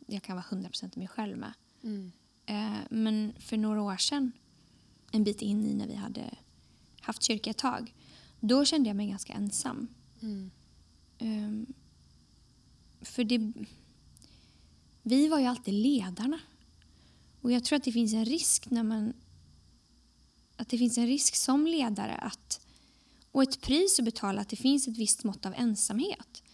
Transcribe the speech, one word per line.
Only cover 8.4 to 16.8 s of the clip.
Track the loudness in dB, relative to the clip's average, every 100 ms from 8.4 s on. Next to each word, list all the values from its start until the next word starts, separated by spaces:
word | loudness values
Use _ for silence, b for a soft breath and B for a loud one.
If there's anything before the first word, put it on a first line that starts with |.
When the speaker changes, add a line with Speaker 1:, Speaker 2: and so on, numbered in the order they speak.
Speaker 1:
då | 4 6
kände | 6 4 2
jag | 0
mig | -2
ganska | -6 -8
ensam. | -6 -4 -4 -4 -6 -10 -14 -20 -12
Speaker 2:
Mm. | -10 -8 -10 -16 -20 -20 -20 -20 -20 -8
Speaker 1:
Ehm, | -4 -4 -4 -6 -8 -12 -20 -20 -20 -20 _ _ _ _ -20 -20 -20 -20
för | -8 -2
det... | 2 2 0 -6 -12 B B _ -20 -20 b b b b b b b _
Vi | 2 4 4
var | 4
ju | 2
alltid | 0 -2
ledarna. | 2 4 2 0 -4 -4 -4 -8 -20 -20 -20